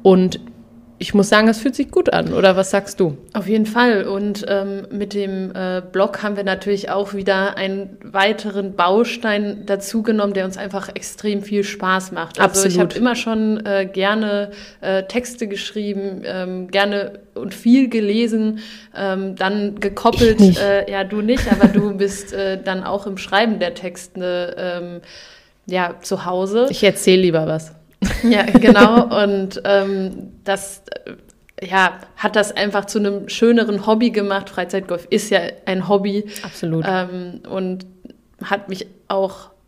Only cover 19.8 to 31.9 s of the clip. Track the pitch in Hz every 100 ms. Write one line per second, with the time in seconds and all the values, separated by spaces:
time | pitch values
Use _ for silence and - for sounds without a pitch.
19.8 | 202 202 226 233 233 220 196 175 202 196
20.8 | - 196 190 214 214 262 240 220 202 202
21.8 | 202 196 196 196 - 196 196 190 190 185
22.8 | 185 196 202 190 - 196 226 202 175 175
23.8 | 185 175 - - 180 180 175 - 185 175
24.8 | 175 175 - - - - _ _ - 180
25.8 | 175 170 - 190 175 180 190 214 262 -
26.8 | 202 190 - 185 185 165 156 156 - -
27.8 | _ _ 190 - 233 214 196 196 226 202
28.8 | 214 233 233 233 202 196 190 - - 202
29.8 | 196 196 190 185 - - - 196 - -
30.8 | - - - 185 _ _ _ - 185 190
31.8 | 185